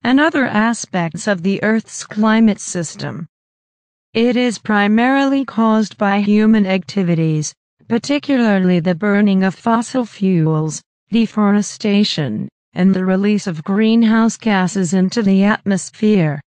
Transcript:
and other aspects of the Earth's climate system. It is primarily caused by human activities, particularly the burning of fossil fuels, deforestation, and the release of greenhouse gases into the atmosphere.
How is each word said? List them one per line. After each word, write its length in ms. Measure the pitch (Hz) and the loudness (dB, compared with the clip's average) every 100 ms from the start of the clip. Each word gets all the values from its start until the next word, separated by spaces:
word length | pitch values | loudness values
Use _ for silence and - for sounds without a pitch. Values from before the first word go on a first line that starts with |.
and 180 | 240 269 | 2 2
other 240 | 311 320 | 2 0
aspects 800 | 247 208 226 233 - 185 165 175 - | -2 0 -2 -4 -6 -6 -6 -6 -4
of 160 | 196 | -2
the 200 | 180 196 | -2 -2
Earth's 420 | 208 220 - - | 0 -2 -4 -18
climate 560 | - 214 220 220 226 196 | -12 -2 2 4 2 2
system. 680 | - 180 160 - 143 - 165 _ _ _ _ _ _ _ _ | -6 -8 -10 -10 -12 -12 -16 _ _ _ _ _ _ _ _
It 240 | 220 233 247 | -2 0 2
is 220 | 247 208 | -2 -4
primarily 880 | - 208 202 214 247 277 277 277 269 | -2 0 2 2 2 2 0 0 -2
caused 500 | - 226 220 214 - | 0 2 2 -2 -2
by 240 | 202 202 | -2 0
human 460 | 202 208 220 220 190 | 2 2 4 4 2
activities, 880 | 190 - 196 175 165 160 156 147 - _ _ - | -2 -4 -4 0 0 0 -2 -4 -12 _ _ -4
particularly 920 | 233 - 285 - 269 233 196 180 180 | -4 0 -4 0 0 2 2 2 2
the 140 | 165 | 0
burning 500 | 170 208 202 208 190 | -2 0 2 2 2
of 100 | 190 | 0
fossil 500 | - 233 226 226 262 | -2 -2 -2 -2 -6
fuels, 760 | 233 - 190 180 156 156 156 151 _ _ _ | -6 -4 0 2 0 0 -4 -8 _ _ _
deforestation, 1400 | 226 220 - 208 208 202 - 214 202 208 - 139 107 - _ _ | -2 0 0 0 0 -2 -6 -2 0 0 -2 -4 -6 -10 _ _
and 220 | - 190 | 0 0
the 100 | 185 | 2
release 420 | 185 185 202 208 196 | 0 0 0 -2 -4
of 160 | 160 | -8
greenhouse 760 | 151 196 220 226 220 220 226 - | -4 0 2 4 4 2 0 -2
gases 580 | 220 196 180 196 180 | -2 0 0 -2 0
into 280 | 190 185 233 | 0 0 0
the 220 | 202 190 | 2 4
atmosphere. 960 | 202 214 196 190 - - 214 208 156 143 - | 2 0 -2 -4 -4 -2 2 2 0 -4 -12